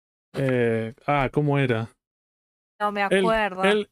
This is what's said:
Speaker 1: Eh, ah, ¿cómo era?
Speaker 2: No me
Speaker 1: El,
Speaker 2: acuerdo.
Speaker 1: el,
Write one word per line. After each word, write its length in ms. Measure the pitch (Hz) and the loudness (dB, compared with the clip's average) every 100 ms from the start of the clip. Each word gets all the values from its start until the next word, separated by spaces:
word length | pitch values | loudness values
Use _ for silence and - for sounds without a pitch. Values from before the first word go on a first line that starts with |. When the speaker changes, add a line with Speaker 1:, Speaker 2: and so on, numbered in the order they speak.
| _ _ _ | _ _ _
Speaker 1:
Eh, 600 | - 135 127 117 113 113 - - | -4 0 0 0 0 -4 -8 -2
ah, 220 | 143 127 | 0 0
¿cómo 260 | - 147 143 | 0 0 2
era? 300 | 135 113 117 _ _ _ _ _ _ _ _ - | 2 0 -4 _ _ _ _ _ _ _ _ -6
Speaker 2:
No 100 | 208 | -4
me 120 | 202 | -2
Speaker 1:
El, 160 | 196 196 | 0 2
Speaker 2:
acuerdo. 440 | 220 220 202 185 | 2 2 -2 0
Speaker 1:
el, 260 | 190 214 196 | 0 0 -2